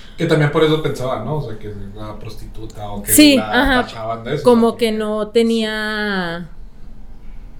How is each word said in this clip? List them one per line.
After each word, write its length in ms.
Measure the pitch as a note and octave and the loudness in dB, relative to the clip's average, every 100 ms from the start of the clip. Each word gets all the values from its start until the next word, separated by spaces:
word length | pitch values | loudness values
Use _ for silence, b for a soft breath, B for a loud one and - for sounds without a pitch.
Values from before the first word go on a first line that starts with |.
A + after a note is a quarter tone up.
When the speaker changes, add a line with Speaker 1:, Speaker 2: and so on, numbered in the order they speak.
| b - | b -4
Speaker 1:
Que 80 | E3 | 2
también 260 | D#3 D3 | 4 4
por 100 | D#3+ | 4
eso 200 | D#3 D#3 | 4 2
pensaba, 420 | D3 - B2+ B2 | 0 -2 -4 -4
¿no? 120 | A#2+ D3+ | -4 -4
O 120 | C#3+ | -4
sea, 100 | G2 | -8
que 140 | G2+ G2+ G2 G#2 | -8 -10 -10 -10
la 220 | G#2 G2+ | -10 -10
prostituta 680 | A2 - - - A2+ - G#2 | -12 -12 -10 -10 -12 -10 -10
o 120 | - | -8
que 100 | G#3 | 2
Speaker 2:
Sí, 240 | - D4+ C4+ | 8 8 8
Speaker 1:
la 260 | - A#3+ C#4 B3+ | 4 2 4 2
Speaker 2:
ajá. 40 | - | 0
Speaker 1:
tachaban 380 | - - - | -6 -6 -6
de 100 | - | -4
eso, 100 | D3 | 2
Speaker 2:
Como 280 | B3 A#3 A3+ | 6 6 4
Speaker 1:
¿no? 40 | A3+ | 2
Speaker 2:
que 160 | A3+ | -2
no 360 | A3 G#3+ G#3+ G#3+ | 0 -2 -2 0
tenía 1200 | A#3 A3+ A3+ G#3+ G#3+ G#3+ G#3+ G#3 F#3+ F3 E3+ E3+ - - - - - - - - - - - | 2 2 2 0 -2 -4 -2 -2 -2 -2 -4 -8 -12 -14 -12 -12 -12 -12 -12 -12 -12 -12 -6